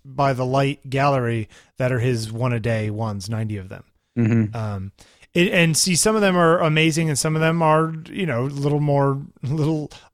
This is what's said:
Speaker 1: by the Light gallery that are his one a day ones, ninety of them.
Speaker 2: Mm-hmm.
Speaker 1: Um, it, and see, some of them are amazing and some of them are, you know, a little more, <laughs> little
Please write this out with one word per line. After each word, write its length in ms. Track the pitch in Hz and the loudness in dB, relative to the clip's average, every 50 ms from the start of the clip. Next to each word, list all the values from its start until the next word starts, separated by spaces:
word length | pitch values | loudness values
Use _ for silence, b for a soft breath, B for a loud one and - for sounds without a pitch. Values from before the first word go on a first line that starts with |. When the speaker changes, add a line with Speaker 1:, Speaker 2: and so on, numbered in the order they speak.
| - | -18
Speaker 1:
by 280 | 135 131 135 139 139 131 | -10 -4 -2 0 0 0
the 120 | 120 127 | 0 -2
Light 460 | 127 131 139 139 139 143 - - 135 | 0 2 2 2 0 -2 -4 -8 -6
gallery 580 | 127 135 139 143 139 131 120 117 117 113 110 - b b b b b b | -2 0 2 2 2 2 0 0 -2 -2 -4 -6 b b b b b b
that 140 | 131 123 127 | -2 0 0
are 80 | 120 | 0
his 300 | 117 131 123 113 113 107 113 | 0 0 0 -2 -2 -6 -4
one 200 | 117 127 123 123 | -2 -2 -2 -2
a 80 | 113 | -2
day 300 | 101 117 113 110 107 107 | -2 -2 -2 -2 -2 -4
ones, 400 | 104 104 113 110 101 98 92 104 | -4 -4 -4 -4 -6 -6 -6 -6
ninety 260 | 113 110 110 107 107 | -4 -4 -4 -4 -6
of 120 | 98 92 95 | -8 -8 -10
them. 160 | 104 92 - _ _ _ _ _ - 120 | -14 -16 -18 _ _ _ _ _ -2 0
Speaker 2:
Mm-hmm. 360 | 117 110 117 113 110 104 110 | 2 2 4 2 2 0 -2
Speaker 1:
Um, 360 | 117 110 104 101 95 95 98 - b b b b b b b b | -4 -6 -6 -6 -6 -8 -10 -14 b b b b b b b b
it, 200 | 175 175 220 208 | 2 2 2 2
and 240 | 180 170 165 156 | 2 2 2 2
see, 180 | - - 185 175 | 0 0 0 0
some 200 | 151 - 214 220 | 2 2 2 2
of 40 | 220 | 2
them 160 | 202 196 180 | 2 2 4
are 220 | 180 170 165 165 185 | 4 4 4 4 4
amazing 500 | 180 156 151 156 160 160 147 165 165 156 | 2 2 2 4 2 2 2 0 0 0
and 100 | 147 - | 0 -2
some 180 | - 160 156 | -2 -2 0
of 40 | 160 | 0
them 220 | 160 160 165 170 165 | 2 2 2 2 4
are, 320 | 156 156 160 160 160 160 160 165 - | 4 4 4 2 0 -4 -8 -12 -10
you 160 | - - 190 | -6 -4 -2
know, 160 | 160 120 117 127 | -2 -2 -2 -2
a 40 | 143 | -2
little 320 | 143 139 139 147 147 147 | -4 -2 -2 0 0 0
more, 420 | 151 147 143 143 139 139 139 139 - - - | 2 2 2 2 2 2 0 -2 -6 -10 -12
<laughs> 100 | _ - | _ -6
little 480 | 123 151 160 143 156 160 151 147 - - B B B | -4 -2 0 0 0 0 -2 -4 -8 -12 B B B